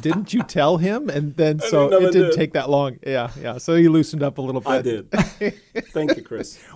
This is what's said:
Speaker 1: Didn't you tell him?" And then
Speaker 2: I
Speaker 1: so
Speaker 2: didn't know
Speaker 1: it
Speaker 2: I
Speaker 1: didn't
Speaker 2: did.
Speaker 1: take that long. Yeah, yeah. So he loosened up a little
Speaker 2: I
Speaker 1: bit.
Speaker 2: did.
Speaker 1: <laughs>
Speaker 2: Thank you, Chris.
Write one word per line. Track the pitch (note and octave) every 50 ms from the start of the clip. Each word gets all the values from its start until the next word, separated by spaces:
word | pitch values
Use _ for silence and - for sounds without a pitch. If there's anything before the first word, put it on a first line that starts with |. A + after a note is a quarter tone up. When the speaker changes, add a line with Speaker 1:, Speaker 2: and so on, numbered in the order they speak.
| A#2 D3+
Speaker 1:
Didn't | E3 G3+ G3+ - -
you | B3 -
tell | - - F3 C#3 D3+ D#3
him?" | D#3+ E3+ F#3+ G#3+ B3+ D4+ G#3
And | C#3 D3 D3+ D3 C#3+
then | - D#3 D#3 D3+ D3+ -
Speaker 2:
I |
Speaker 1:
so | - E3 D3 C#3+ F#3
Speaker 2:
didn't |
know | F#3+ F#3 F3+
Speaker 1:
it | F3+
Speaker 2:
I | F3
Speaker 1:
didn't | F#3 - E3+
Speaker 2:
did. | D#3+ -
Speaker 1:
take | D#3+ D3 -
that | D3 C3 C#3
long. | C#3+ C#3+ C#3+ C3+ B2 - -
Yeah, | C#3 C3+ B2+ A#2 A#2 - C#3+
yeah. | - A#2+ A#2
So | B2 - - E3
he | E3+ E3+ E3
loosened | D#3 D#3+ C#3 - - D3+ C#3+
up | C#3 -
a | -
little | C3 C3 C3+ B2+ -
Speaker 2:
I | - C4+ C4 -
Speaker 1:
bit. | B2 A2+ G#2 - -
Speaker 2:
did. | - A3 - - - - G#3+ G3+ - - _
Speaker 1:
<laughs> | _ - A3+ - - -
Speaker 2:
Thank | D#3+ D#3 C#3+ -
you, | - -
Chris. | - A#2 G#2+ - - - - - - -